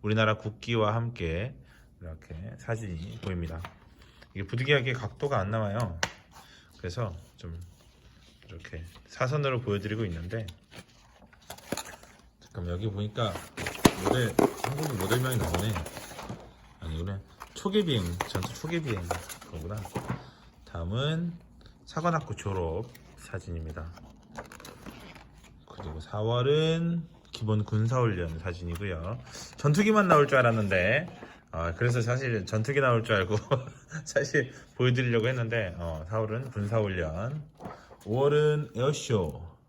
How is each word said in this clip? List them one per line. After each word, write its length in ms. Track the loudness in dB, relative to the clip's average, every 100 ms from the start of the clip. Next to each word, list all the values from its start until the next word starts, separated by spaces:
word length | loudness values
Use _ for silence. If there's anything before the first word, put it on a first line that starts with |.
우리나라 360 | 2 4 4 4
국기와 580 | -2 -8 0 2 4 2
함께 600 | -2 -2 -2 -2 -4 -8 -20 -20 -20 -16
이렇게 340 | -14 -14 -12 -12 -10 -12
사진이 600 | -4 -4 -4 -6 -8 -6
보입니다. 400 | -4 -4 -4 -6 -10 -14 -20 -20 -20 -20 -14 -10
이게 100 | -4
부득이하게 480 | -2 4 4 4
각도가 460 | -2 -6 -4 0 0
안 100 | 0
나와요. 500 | 0 0 -2 -4 -2 -6 -6 -20 -20 -20 -20 -20 -10
그래서 380 | -8 -4 -4 -6 -16 -16
좀 200 | -12 -12 -14 -18 -20 -20 -20 -20 -20 -20 -18
이렇게 360 | -16 -12 -12 -12 -16 -20
사선으로 540 | -4 0 2 2 0
보여드리고 440 | 0 0 0 -2 -2
있는데, 400 | -4 -4 -6 -6 -12 _ -20 -20 -20 -20 -20 -20 -20 -18 -18 -8 -8 -8 -16 -20 -20 -20 _
잠깐 260 | -14 -8 -4
여기 200 | -2 -2
보니까 460 | -2 -4 -2 -2 -2 -10 -8 -8 4 4 4
모델, 320 | 2 2 2 4 2 2
한국 360 | -6 -2 -2 -2
모델명이 400 | 0 2 2 2
나오네. 360 | 0 0 0 -2 -4 -10 -12 -12 -12 -12 -14 -20 -20 -14
아니, 140 | -8 -4
이거는 240 | -4 -6 -10 -18 -16 -6
초계 280 | 0 2
비행, 200 | 4 2 0 -2 -2
전투 260 | -2 -4
초계 280 | -6 -4 -2
비행 200 | -2 -4 -2 -6 -6 -16 -12
거구나. 260 | -10 -6 -6 -6 -8 -6 -8 -8 -20 -20 -20 -12
다음은 680 | -6 -4 -2 0 0 -2 -6 -16 -20 -20 -20 -10
사관학교 500 | 0 2 2 -2 -6
졸업 500 | -2 0 0 -2 -6 -12 -20 -20
사진입니다. 720 | -12 -10 -8 -8 -6 -8 -10 -12 -18 -20 -16 -14 -14 -16 -16 -16 -16 -16 -18 -18 -20 -20 -20 -20 -20
그리고 320 | -12 -10 -10
사월은 1080 | -8 -2 0 2 4 4 4 2 2 0 -4 -14 -14
기본 320 | -6 2 2
군사훈련 760 | 2 2 4 4 4 2 -2 -4
사진이고요. 800 | -6 -6 -6 -4 -4 -4 -4 -6 -8 -14 -14 0
전투기만 500 | 4 6 6 6 8
나올 200 | 8 8
줄 100 | 8
알았는데, 840 | 6 6 4 4 4 2 0 -10 -18 -20 -10
아, 220 | -4 -2
그래서 280 | 2 2 2
사실 440 | 2 0 0 -2 0
전투기 360 | 0 2 4
나올 240 | 4 4 4
줄 100 | 2
알고 220 | 4 0 2 0 0
<laughs> 320 | -14 -12 -12
사실 500 | -2 0 2 0 0 -8 -20 2
보여드리려고 540 | 2 4 4 2 2
했는데, 440 | 0 0 0 -2 -4
어, 280 | -6 -6 -4
사월은 420 | -2 -2 -4 -6
군사훈련, 880 | -4 0 2 0 0 -2 -2 -4 -6 -10 -14 -14 -14 -18 -16 -2
오월은 640 | 2 4 6 4 2 -2 0
에어쇼 680 | 0 0 2 2 2 -4 -12 -16